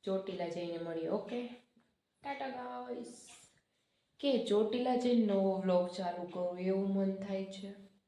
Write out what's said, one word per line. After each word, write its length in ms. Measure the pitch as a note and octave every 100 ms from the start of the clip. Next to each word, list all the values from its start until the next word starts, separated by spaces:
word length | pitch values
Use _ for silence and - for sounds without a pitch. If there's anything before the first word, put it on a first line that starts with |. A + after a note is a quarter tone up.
ચોટીલા 440 | - F#3+ F#3+ F3 E3+
જઈને 300 | E3+ F3 E3
મળીએ, 300 | E3+ E3 D#3+
ઓકે? 380 | G3+ - A#3+ A#3+ A#3+ _ _ _ _ _ _
ટાટા 260 | C#4 C#4 C4+
ગાઈસ. 800 | B3 B3 B3 B3 B3 A#3 - - - - _ _ _ _ _ _ _
કે 240 | C#4+ B3
ચોટીલા 520 | - G3+ G#3+ B3 B3 B3
જઈને 300 | B3 A#3+ G#3+
નવો 340 | G3 F#3+ F#3+
વ્લોગ 280 | F#3+ F3+ F3+
ચાલુ 380 | - F3+ F3 F3+
કરું 320 | F#3 F3+ F3+
એવું 360 | F#3 F#3+ G3
મન 200 | G3 G3
થાય 300 | G3 G3 F#3+
છે. 420 | F#3+ F#3+ G3 G3 - _